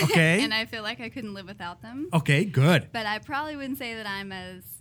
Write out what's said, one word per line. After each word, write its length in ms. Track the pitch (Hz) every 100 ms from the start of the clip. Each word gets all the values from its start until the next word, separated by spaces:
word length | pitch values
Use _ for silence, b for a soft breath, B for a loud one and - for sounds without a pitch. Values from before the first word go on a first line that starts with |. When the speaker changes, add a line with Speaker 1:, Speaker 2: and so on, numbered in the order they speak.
Speaker 1:
Okay. 380 | 156 175 160 190
Speaker 2:
<laughs> 20 |
And 100 | 285
I 120 | 220 226
feel 180 | 233
like 180 | 214 247
I 80 | 226
couldn't 240 | 269 214
live 140 | 196 185
without 340 | 202 175 175
them. 260 | 226 262 349
Speaker 1:
Okay, 320 | 165 - 143 202
good. 420 | 135 147 147 -
Speaker 2:
But 120 | 233 214
I 120 | 214
probably 380 | 214 285 302 294
wouldn't 200 | 269 269
say 160 | 247 226
that 120 | 208
I'm 240 | 196 196
as 320 | 190 185 185 - -